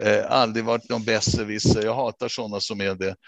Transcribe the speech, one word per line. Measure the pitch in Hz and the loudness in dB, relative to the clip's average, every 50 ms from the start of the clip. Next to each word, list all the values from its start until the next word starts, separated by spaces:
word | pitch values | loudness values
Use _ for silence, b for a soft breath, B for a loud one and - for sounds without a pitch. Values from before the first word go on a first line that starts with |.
eh, | 104 107 104 104 98 - | 2 4 4 4 2 2
aldrig | - 131 123 110 107 117 110 | 2 2 2 2 0 -2 0
varit | 117 117 113 - - | 0 0 -2 -2 -4
någon | 120 113 107 | -4 -2 0
besserwisser. | 117 110 110 - - - - 107 104 107 107 - 113 110 110 107 | 0 0 2 2 2 0 0 -2 -2 -4 0 2 2 2 4 2
Jag | 110 117 | 0 0
hatar | 131 131 113 107 - 120 117 | 0 -2 -4 -4 -4 -6 -6
såna | - - 113 104 104 98 | -6 -6 -6 -6 -6 -6
som | - - 107 101 | -6 -6 -4 -2
är | 98 98 95 | -2 -2 -2
det. | 92 95 95 95 - b | -2 -2 -4 -4 -6 b